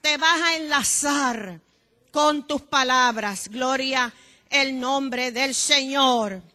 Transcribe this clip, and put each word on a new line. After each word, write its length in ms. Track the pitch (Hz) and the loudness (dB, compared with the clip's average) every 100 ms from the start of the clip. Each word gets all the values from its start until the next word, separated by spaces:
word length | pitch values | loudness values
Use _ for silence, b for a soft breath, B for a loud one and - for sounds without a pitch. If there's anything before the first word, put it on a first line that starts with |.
te 160 | 302 294 | 0 2
vas 240 | 320 330 | 2 2
a 160 | 339 320 | 2 -2
enlazar 1040 | 311 285 226 - 285 285 262 233 196 165 _ _ _ _ _ | -2 -2 0 0 0 0 0 -2 -8 -14 _ _ _ _ _
con 360 | 294 302 302 285 | 2 2 2 -4
tus 160 | 294 | -6
palabras. 840 | - 285 254 254 247 220 208 196 - | -2 0 2 4 4 2 -4 -6 -10
Gloria 640 | 226 254 262 262 262 247 b b b b | -4 -2 0 -2 -2 -2 b b b b
el 300 | 277 269 262 | 0 0 -2
nombre 500 | 247 277 269 240 254 | -2 -2 -2 -4 -4
del 240 | 233 269 | -2 -2
Señor. 880 | 254 - 285 269 277 269 240 214 190 175 | -2 2 0 2 2 2 2 0 -6 -16